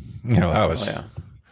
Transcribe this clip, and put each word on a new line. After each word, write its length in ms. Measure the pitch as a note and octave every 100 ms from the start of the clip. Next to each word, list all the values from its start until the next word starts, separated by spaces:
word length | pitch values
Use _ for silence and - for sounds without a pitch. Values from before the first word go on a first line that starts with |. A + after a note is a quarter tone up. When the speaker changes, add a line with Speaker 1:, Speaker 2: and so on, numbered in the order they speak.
| - -
Speaker 1:
you 160 | A#2 A#2+
know, 120 | E3+
that 160 | A2 F2+
was, 200 | E2 -
Speaker 2:
Oh, 20 |
yeah. 140 | - - - - - _